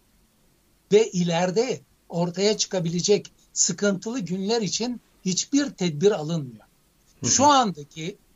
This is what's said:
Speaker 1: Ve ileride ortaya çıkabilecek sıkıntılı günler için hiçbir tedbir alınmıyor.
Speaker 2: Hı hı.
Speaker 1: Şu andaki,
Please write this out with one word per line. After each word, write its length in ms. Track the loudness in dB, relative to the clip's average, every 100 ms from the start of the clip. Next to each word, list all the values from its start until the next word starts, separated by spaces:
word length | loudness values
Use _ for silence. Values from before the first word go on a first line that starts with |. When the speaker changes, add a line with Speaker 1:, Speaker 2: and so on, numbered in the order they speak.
| _ _ _ _ _ _ _ _ _
Speaker 1:
Ve 180 | 4 4
ileride 680 | 0 0 0 0 0 -2 -4 _ _ _
ortaya 480 | -4 -4 0 0 0
çıkabilecek 760 | -2 -2 -2 -2 2 0 0 _ _
sıkıntılı 680 | -2 -2 0 -2 -2 -6 -6
günler 420 | -6 -6 -2 -2
için 380 | -2 -4 -6 -8 _ _
hiçbir 460 | -4 -4 0 -2 -2
tedbir 400 | -4 -4 2 2
alınmıyor. 520 | 2 -4 -6 -6 -14 _ _ _ _ _ _
Speaker 2:
Hı 60 | -2
hı. 40 |
Speaker 1:
Şu 140 | 4
andaki, 720 | 6 6 4 -4 -14 -10 -10 -12 _